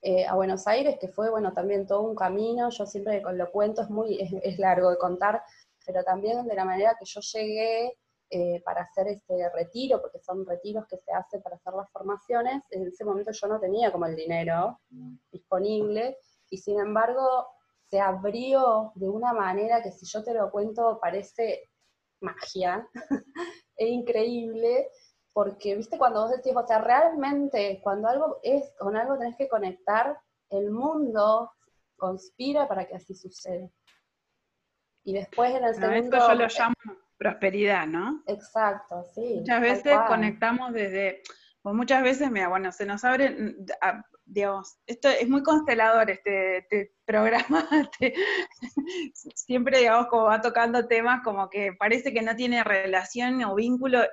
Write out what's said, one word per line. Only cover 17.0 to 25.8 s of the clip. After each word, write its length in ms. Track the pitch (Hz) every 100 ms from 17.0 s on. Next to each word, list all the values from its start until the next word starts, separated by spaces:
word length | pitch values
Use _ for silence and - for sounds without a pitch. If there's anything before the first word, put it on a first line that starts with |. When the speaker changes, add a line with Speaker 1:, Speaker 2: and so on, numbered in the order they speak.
| 233 254 262 254 247 - _ _ _
Speaker 1:
se 120 | 190
abrió 920 | 196 190 196 226 254 269 254 220 220 190
de 120 | 190
una 220 | 208 247
manera 500 | 233 196 196 214 233
que 80 | 202
si 160 | 185 185
yo 160 | 214
te 100 | 220
lo 160 | 233 202
cuento 500 | 208 208 220 233 220
parece 680 | 180 175 202 - 226 - - _ _ _ _ _
magia, 680 | 185 - - 190 180 180 233
<laughs> 600 | 240 - 277 - - 349 - _ -
es 140 | 220
increíble, 1000 | 247 233 220 226 240 226 226 233 247 - _ _ _ _
porque, 440 | - 202 202 208
viste, 220 | 202